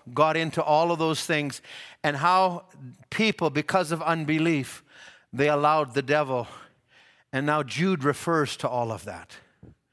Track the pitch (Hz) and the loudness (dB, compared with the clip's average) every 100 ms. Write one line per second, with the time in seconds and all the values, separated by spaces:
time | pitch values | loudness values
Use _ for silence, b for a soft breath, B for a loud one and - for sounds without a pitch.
0 | - 123 156 160 165 170 156 151 170 165 | -8 2 2 4 0 -2 2 4 4 2
1 | 160 151 - 156 143 - B B B B | 0 0 0 -2 -2 -8 B B B B
2 | 151 143 170 185 185 175 - 143 127 - | -4 0 2 4 2 0 -10 -20 -20 -20
3 | - - 220 - 160 139 147 190 156 165 | -8 0 0 2 -2 -2 0 0 0 -2
4 | 160 165 151 156 165 151 120 - B B | 0 0 0 2 2 0 -2 -10 B B
5 | B B B 123 147 147 147 156 139 135 | B B B 0 2 4 4 2 0 -2
6 | 131 151 139 123 117 - - _ _ b | 0 0 2 -2 -6 -12 -20 _ _ b
7 | b b b 135 147 151 135 117 190 180 | b b b -4 0 0 -2 -2 0 2
8 | 143 135 170 160 139 - 131 123 117 101 | 0 -2 0 0 0 -2 -4 -2 -2 -4
9 | 98 85 - - - _ - - _ | -8 -12 -16 -20 -20 _ -20 -20 _